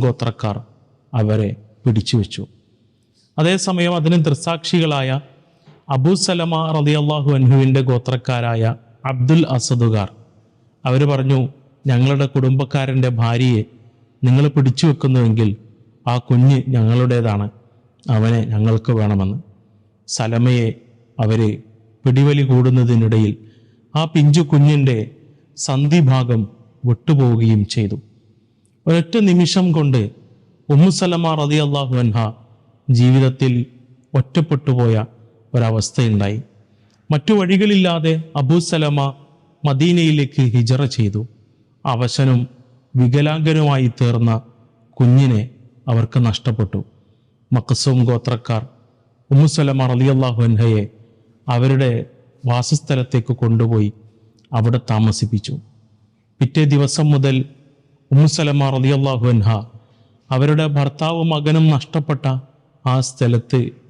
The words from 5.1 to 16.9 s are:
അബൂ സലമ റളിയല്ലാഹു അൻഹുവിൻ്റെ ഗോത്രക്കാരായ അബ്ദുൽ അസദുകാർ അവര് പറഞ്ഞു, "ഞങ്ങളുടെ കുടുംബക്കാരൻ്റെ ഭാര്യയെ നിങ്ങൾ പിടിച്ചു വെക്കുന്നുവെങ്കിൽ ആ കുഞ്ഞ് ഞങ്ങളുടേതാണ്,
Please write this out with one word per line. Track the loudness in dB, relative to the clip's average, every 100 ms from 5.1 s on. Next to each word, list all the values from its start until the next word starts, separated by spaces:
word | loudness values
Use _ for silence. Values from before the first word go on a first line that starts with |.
| -6 -8 _ _ _ _ -18 -6
അബൂ | -2 0
സലമ | 0 -2 -4 -2 -4 -2
റളിയല്ലാഹു | -2 0 0 0 -2 0
അൻഹുവിൻ്റെ | 2 4 4 4 2
ഗോത്രക്കാരായ | 0 -2 -2 -6 -4 -4 -2 -2 -2 -4 _ _
അബ്ദുൽ | -8 -2 2 2 2
അസദുകാർ | -2 -2 0 0 0 -4 -10 -20 _ _ _ _ _
അവര് | -2 0 2
പറഞ്ഞു, | 0 0 0 -2 -8 _ _
"ഞങ്ങളുടെ | -2 0 2 0 -2
കുടുംബക്കാരൻ്റെ | 0 0 0 -2 -4 -2 -2 -2
ഭാര്യയെ | 0 -2 0 0 0 -2 -10 _ _ _ _
നിങ്ങൾ | 2 2 2
പിടിച്ചു | 2 0 2 0
വെക്കുന്നുവെങ്കിൽ | 0 0 2 2 2 0 -4 -12 _ _ _ -6
ആ | -4
കുഞ്ഞ് | 0 4 4 2 0
ഞങ്ങളുടേതാണ്, | 0 0